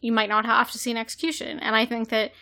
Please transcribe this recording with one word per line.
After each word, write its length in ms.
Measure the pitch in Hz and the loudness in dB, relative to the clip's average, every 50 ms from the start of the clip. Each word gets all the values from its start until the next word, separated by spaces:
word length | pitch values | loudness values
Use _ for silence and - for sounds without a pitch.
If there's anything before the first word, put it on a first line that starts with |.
you 100 | - 233 | -2 0
might 180 | 226 220 214 202 | 2 2 2 2
not 180 | 214 214 220 | 2 0 2
have 260 | 233 226 233 233 - | 4 4 4 4 2
to 60 | - 220 | -2 -6
see 120 | - 247 | -4 -4
an 60 | 233 | -4
execution." 640 | 226 226 - - - 330 330 311 - - - - - | -4 -4 -6 -6 -4 -4 -4 -2 -4 -6 -8 -8 -4
And 160 | - 220 220 | -2 2 2
I 100 | 220 226 | 2 2
think 220 | 226 233 226 226 - | 2 0 -4 -2 0
that 240 | 226 220 214 - - - | 0 0 0 -2 -6 -16